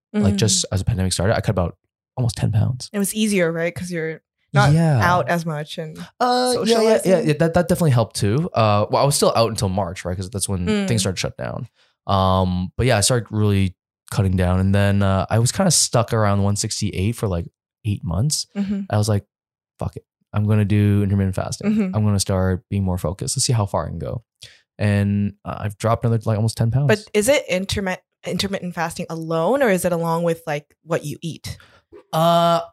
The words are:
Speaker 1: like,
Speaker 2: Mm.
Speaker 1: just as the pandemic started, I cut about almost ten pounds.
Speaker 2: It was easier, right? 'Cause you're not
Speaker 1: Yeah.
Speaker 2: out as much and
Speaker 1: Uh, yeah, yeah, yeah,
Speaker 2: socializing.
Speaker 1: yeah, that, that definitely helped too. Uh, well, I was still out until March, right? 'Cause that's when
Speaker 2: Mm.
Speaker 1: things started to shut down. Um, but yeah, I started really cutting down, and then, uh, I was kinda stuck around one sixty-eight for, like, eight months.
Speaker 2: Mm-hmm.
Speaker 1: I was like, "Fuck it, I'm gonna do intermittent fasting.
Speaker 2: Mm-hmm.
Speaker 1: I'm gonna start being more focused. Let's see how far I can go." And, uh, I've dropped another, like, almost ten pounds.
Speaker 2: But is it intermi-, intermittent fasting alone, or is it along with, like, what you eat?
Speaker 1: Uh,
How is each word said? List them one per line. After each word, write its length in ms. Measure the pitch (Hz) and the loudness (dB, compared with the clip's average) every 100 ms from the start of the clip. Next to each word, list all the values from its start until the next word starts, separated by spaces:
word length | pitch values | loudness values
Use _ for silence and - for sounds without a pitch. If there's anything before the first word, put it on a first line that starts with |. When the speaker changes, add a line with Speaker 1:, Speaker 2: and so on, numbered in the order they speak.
| _ | _
Speaker 1:
like, 220 | 208 202 | 0 0
Speaker 2:
Mm. 40 | 196 | 2
Speaker 1:
just 260 | 104 95 - | 2 0 -2
as 80 | 98 | -4
the 40 | |
pandemic 280 | - 92 92 | -2 -2 -2
started, 220 | - 95 - | 0 0 0
I 40 | |
cut 100 | - | 0
about 260 | 95 85 - _ _ _ - | -2 -2 -6 _ _ _ -4
almost 200 | 120 - | -4 -2
ten 160 | 110 | 0
pounds. 380 | 107 107 127 - | 0 0 -4 -6
Speaker 2:
It 60 | 208 | -4
was 160 | 196 | -4
easier, 360 | 214 214 196 165 | -2 0 2 0
right? 220 | 165 170 | -2 -4
'Cause 160 | 170 180 | -6 -8
you're 300 | 170 160 156 _ _ _ | -6 -6 -10 _ _ _
not 200 | 147 139 | 2 4
Speaker 1:
Yeah. 280 | 160 165 127 | 4 4 4
Speaker 2:
out 260 | 175 180 131 | 4 2 2
as 180 | 170 165 | -2 -2
much 320 | 151 151 - | -6 -8 -10
and 180 | 156 165 170 - | -12 -14 -14 -2
Speaker 1:
Uh, 360 | 247 247 247 247 | 0 2 0 0
yeah, 160 | 208 226 | 2 4
yeah, 20 | |
yeah, 140 | 220 220 | 4 2
Speaker 2:
socializing. 300 | 175 180 151 | 4 2 2
Speaker 1:
yeah, 40 | 147 | 2
that, 160 | 165 | 2
that 140 | 175 175 | 2 0
definitely 240 | 175 160 | 2 4
helped 240 | 123 107 - | 4 2 0
too. 320 | 101 131 180 | 0 0 0
Uh, 340 | - 110 104 104 | 2 4 4 2
well, 120 | 120 | 2
I 40 | 139 | 2
was 80 | |
still 180 | - 196 117 | 2 2 4
out 120 | 113 | 2
until 180 | 110 98 | 0 -2
March, 360 | 95 87 92 | -2 -4 -6
right? 120 | 87 90 | -6 -6
'Cause 120 | 90 | -6
that's 200 | 98 - | -6 -4
when 180 | 92 87 | -2 -2
Speaker 2:
Mm. 220 | 208 95 | -2 0
Speaker 1:
things 140 | 113 | 0
started 140 | 101 85 | -2 -4
to 40 | |
shut 160 | - - | -6 -8
down. 320 | 62 - 117 _ _ _ - | -8 -8 -10 _ _ _ -2
Um, 680 | 98 95 92 92 90 92 - | 2 4 4 2 -2 -4 -2
but 100 | 123 | 0
yeah, 120 | 107 | 2
I 20 | |
started 280 | - 123 - | 2 0 -2
really 460 | 107 104 98 95 - _ _ - | 0 2 2 0 -4 _ _ -6
cutting 260 | - 95 92 | 0 2 2
down, 220 | 90 92 | 2 2
and 160 | 95 | 2
then, 280 | 101 101 98 | 4 2 2
uh, 220 | 98 95 - | 2 2 0
I 80 | 110 | 0
was 140 | 120 | 2
kinda 180 | - 190 | 2 2
stuck 420 | - - 123 107 | 2 2 0 0
around 300 | 113 101 101 | 2 2 2
one 140 | 101 104 | 0 0
sixty-eight 560 | 107 - 104 - 101 | -4 -4 -4 -2 -2
for, 140 | 120 - | -2 -4
like, 180 | 85 - - _ _ | -4 -6 -14 _ _
eight 180 | 104 - | -6 -4
months. 420 | - 87 151 - - 202 | -4 -2 -2 -2 -6 -6
Speaker 2:
Mm-hmm. 240 | 196 202 196 | -4 -4 -2
Speaker 1:
I 80 | 107 | 0
was 100 | 104 | 0
like, 160 | 101 - _ _ _ _ - | -2 -4 _ _ _ _ -10
"Fuck 180 | - - | -10 -10
it, 80 | - _ _ | -18 _ _
I'm 140 | 104 104 | -2 0
gonna 180 | 107 | 2
do 380 | 101 104 104 101 | 2 2 4 2
intermittent 320 | 101 101 95 - | 2 0 0 -2
fasting. 340 | - - 202 | -6 -4 -2
Speaker 2:
Mm-hmm. 240 | 220 190 107 | 0 0 0
Speaker 1:
I'm 80 | |
gonna 140 | 107 101 | 2 0
start 460 | - 95 92 90 - | 0 0 0 -2 -4
being 140 | 98 | -4
more 160 | 92 90 | -2 -2
focused. 380 | 80 - - 131 | -4 -6 -6 -2
Let's 80 | - | 0
see 60 | |
how 140 | 113 98 | 0 0
far 200 | 92 80 | -2 -4
I 40 | |
can 80 | 85 | -8
go." 240 | - - - _ - _ _ - | -8 -8 -12 _ -20 _ _ -2
And, 560 | 104 101 101 101 101 - | 0 2 2 0 -2 -6
uh, 140 | - - | -12 -8
I've 180 | 104 - | -8 -4
dropped 260 | 110 117 | -2 0
another, 160 | 120 113 | 0 0
like, 120 | 113 107 | 0 0
almost 200 | 113 - | 0 0
ten 160 | 113 | 0
pounds. 160 | 127 143 | 2 2
Speaker 2:
But 160 | 214 - | 0 0
is 140 | 208 208 | 0 2
it 180 | 294 - | 2 0
intermi-, 500 | 180 196 208 190 180 _ _ - | -4 -4 -4 -4 -6 _ _ -8
intermittent 480 | 170 196 196 180 | -6 -4 -6 -6
fasting 320 | 170 165 170 165 | -6 -6 -6 -10
alone, 520 | 165 160 165 170 277 | -8 -4 -2 0 2
or 60 | 247 | 2
is 140 | 185 | 2
it 80 | 180 | 0
along 320 | 170 170 165 | -2 0 0
with, 180 | 170 165 160 | 0 -2 -4
like, 280 | 147 - _ | -8 -10 _
what 220 | 160 165 | -6 -4
you 140 | 147 - | -4 -10
eat? 340 | 165 - - - - _ _ - _ | -10 -12 -14 -16 -20 _ _ -20 _
Speaker 1:
Uh, 500 | 160 170 170 170 170 - | 0 4 4 4 2 -2